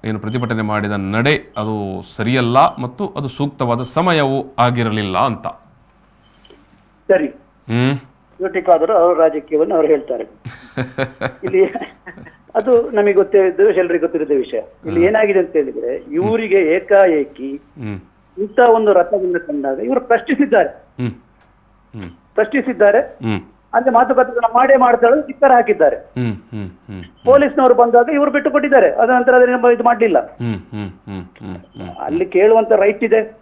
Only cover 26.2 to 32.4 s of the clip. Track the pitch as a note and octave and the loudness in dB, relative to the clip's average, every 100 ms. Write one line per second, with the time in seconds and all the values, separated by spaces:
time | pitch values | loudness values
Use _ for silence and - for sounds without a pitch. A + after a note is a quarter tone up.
26.2 | A#2+ G2 - A2 G2 F2 - F#2+ F2 _ | -6 -6 -12 -12 -12 -14 -18 -18 -18 _
27.2 | B3 C#4 C#4+ C#4+ B3+ B3 A#3 A#3+ A#3+ C#4+ | 4 4 4 2 2 4 6 6 4 0
28.2 | D4 C#4+ D4 D4 D4 C4 F#3+ - A#3 B3+ | 0 0 0 0 2 4 4 2 2 2
29.2 | A#3+ B3+ B3 B3 A#3+ A#3+ A#3+ A#3 A3+ D3 | 4 4 4 2 2 2 2 2 2 0
30.2 | - - A#2 G2+ - G#2+ G2 F2+ - G2 | -2 -8 -6 -6 -10 -12 -12 -14 -14 -14
31.2 | F2+ _ G2 F2+ F2+ - F#2 F2+ - E3 | -14 _ -14 -14 -16 -16 -16 -12 -8 -6
32.2 | F#3 F3 | -2 2